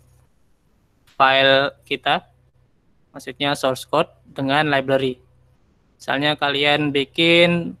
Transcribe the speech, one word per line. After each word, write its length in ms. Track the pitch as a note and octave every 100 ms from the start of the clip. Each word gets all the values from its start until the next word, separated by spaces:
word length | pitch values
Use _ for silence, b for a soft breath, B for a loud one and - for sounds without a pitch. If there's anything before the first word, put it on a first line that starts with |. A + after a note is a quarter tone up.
| _ _ _ _ _ _ _ _ _ _ _ -
file 580 | C3+ C3+ C3+ C3+ C#3 - -
kita, 400 | C#3 C#3+ E3 - _ _ _ _ _ _ _ _ C#3+
maksudnya 400 | C#3 B2+ C#3+ C#3+
source 320 | C3+ C3 -
code 240 | D3 E3+ _ _
dengan 400 | - C3+ C#3+ D#3
library. 500 | C#3 C3 C3+ C3+ B2+ _ _ _ _ _ _ _ _
Misalnya 380 | - C3+ D3 D3
kalian 560 | C#3+ C#3 D3 D3 D3+
bikin, 800 | C#3 C3+ - E3 E3+ F3 E3+ E3+ -